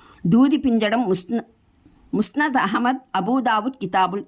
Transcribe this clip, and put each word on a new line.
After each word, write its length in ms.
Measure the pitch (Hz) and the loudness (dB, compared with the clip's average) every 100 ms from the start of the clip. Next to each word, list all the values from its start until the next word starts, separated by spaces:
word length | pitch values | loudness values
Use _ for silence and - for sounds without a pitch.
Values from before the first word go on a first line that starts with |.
| - - 170 | -20 -6 2
దూది 300 | 226 269 294 | 4 4 2
పింజడం. 440 | 269 226 214 226 | 0 0 0 0
ముస్న-, 400 | 220 185 - 233 - _ _ _ - _ - | 0 -2 -2 -6 -6 _ _ _ -20 _ -6
ముస్నద్ 440 | 202 - 285 302 254 | -4 -2 -2 0 0
అహ్మద్, 400 | 196 220 240 262 - 190 | 0 0 -2 -2 -4 -6
అబూ 240 | 185 262 | -2 0
దావుద్, 340 | 240 220 226 | 0 0 -2
కితాబుల్ 500 | - 185 190 185 196 | -8 -4 0 0 -2